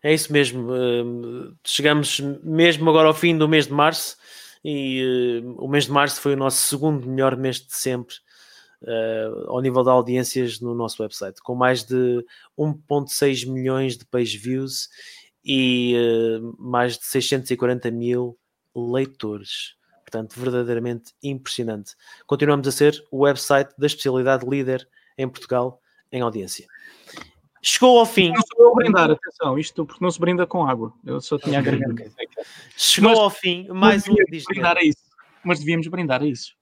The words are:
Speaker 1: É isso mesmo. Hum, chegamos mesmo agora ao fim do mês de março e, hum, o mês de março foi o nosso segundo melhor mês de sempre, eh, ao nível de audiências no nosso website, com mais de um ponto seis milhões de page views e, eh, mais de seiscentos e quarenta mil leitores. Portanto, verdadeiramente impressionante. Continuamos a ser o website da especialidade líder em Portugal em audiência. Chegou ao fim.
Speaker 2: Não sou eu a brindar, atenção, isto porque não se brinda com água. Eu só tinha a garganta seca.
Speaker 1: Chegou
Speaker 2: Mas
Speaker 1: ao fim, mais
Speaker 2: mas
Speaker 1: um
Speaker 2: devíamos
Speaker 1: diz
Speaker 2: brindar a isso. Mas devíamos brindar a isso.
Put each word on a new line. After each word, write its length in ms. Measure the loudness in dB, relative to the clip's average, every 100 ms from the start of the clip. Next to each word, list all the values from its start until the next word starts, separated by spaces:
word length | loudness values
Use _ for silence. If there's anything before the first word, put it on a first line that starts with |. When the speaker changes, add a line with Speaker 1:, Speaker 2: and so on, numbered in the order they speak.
Speaker 1:
É 100 | 2
isso 200 | 0 2
mesmo. 400 | 2 0 -2 -6
Hum, 800 | -2 0 0 -2 -8 -10 -12 -14 -16
chegamos 560 | -6 0 2 2 0 -4 -6 -8
mesmo 460 | -4 4 4 4 4
agora 200 | 6 6
ao 60 |
fim 220 | 4 2 2
do 120 | 4
mês 180 | 4 2
de 60 |
março 440 | 2 2 2 -10 -14 _ -20 -20 _
e, 760 | -8 -6 -4 -2 -2 0 -2 -4
hum, 120 | -8 -12
o 100 | -2
mês 160 | 0
de 80 | 2
março 280 | 2 2 0
foi 140 | -2
o 20 | 0
nosso 220 | 0 0 -2
segundo 380 | 0 0 -2 -4
melhor 280 | 0 0 0
mês 200 | -4 -6
de 140 | _
sempre, 400 | -8 -4 -6 -8 -18 _ _ _ _ _ _ -8
eh, 440 | -6 -4 -4 -6 -8 -6
ao 120 | -4
nível 220 | 0 2
de 80 | 4
audiências 680 | 4 4 -2 -2 -2 -4 -6
no 140 | -8
nosso 280 | -6 -6 -6
website, 380 | -10 -8 -12 -14
com 120 | -10
mais 280 | 0 2 0
de 420 | -2 -2 0 -2 -6 -18 _ -6
um 160 | -4
ponto 380 | -4 _ -4 -2
seis 340 | -2 -2 -2
milhões 520 | -6 -6 -2 -2 -2 -6
de 80 | -6
page 320 | -4 -2 -4
views 500 | -6 -6 -6 -8 -12 -16 -20 -20 _ _ -2
e, 460 | 0 2 0 0 0
eh, 440 | 2 0 0 -4 -8 -14
mais 400 | -6 -2 -2 -4
de 80 | -6
seiscentos 440 | -4 -2 -4 -2
e 60 | -2
quarenta 340 | -2 -2 -4
mil 480 | -4 -4 -4 -4 -10 _ _ _ -10
leitores. 1000 | -4 -4 -4 _ -10 -10 -12 -14 -14 _ _ _
Portanto, 380 | _ -12 -10 -8
verdadeiramente 720 | -4 -4 -2 -4 -4 -8 -12 _
impressionante. 720 | -10 -10 -10 -8 -6 -6 -10 -20 -20 -20 _
Continuamos 420 | 0 2 2 0
a 40 |
ser 300 | 2 2 2 _
o 100 | 0
website 520 | 2 2 2 2 2 -2
da 80 | -4
especialidade 600 | -2 -2 0 2 0 0
líder 400 | -4 -2 -4 -6 _ _ -8
em 120 | -8
Portugal 520 | -8 -4 -2 -2 -6 _ _ _
em 80 | -6
audiência. 460 | -4 -4 -10 -12 -16 -20 -20 -20 _ -20 -20 _ _ _
Chegou 360 | -4 4 6 8
ao 80 | 6
fim. 260 | 4 2
Speaker 2:
Não 100 | 2
sou 240 | -2 8 8
eu 60 |
a 20 |
brindar, 360 | 8 2 4 4
atenção, 480 | 2 -2 -8 -4 -4
isto 260 | -4 -6
porque 200 | -8 -4
não 60 | -4
se 100 | -2
brinda 260 | -2 0 -2
com 200 | -2 -2
água. 260 | -2 -6 _
Eu 160 | -10 -10
só 180 | -6 -6
tinha 200 | -2 -2
a 40 |
garganta 460 | 0 -2 -2 -6 -12
seca. 360 | _ -14 -12 -16 -18 -20 -4
Speaker 1:
Chegou 340 | 0 6 6
Speaker 2:
Mas 80 | 6
Speaker 1:
ao 120 | 4
fim, 380 | 0 -4 -4 -6
mais 380 | 2 4 4 4
Speaker 2:
mas 20 |
Speaker 1:
um 60 |
Speaker 2:
devíamos 160 | 4 4
Speaker 1:
diz 140 | 0
Speaker 2:
brindar 320 | -8 -2 0 2
a 60 |
isso. 200 | 2 0 _ _ _ _
Mas 140 | -4 -2
devíamos 300 | 0 -2 -2
brindar 340 | -6 -2 -2
a 40 | -2
isso. 260 | -6 -12 _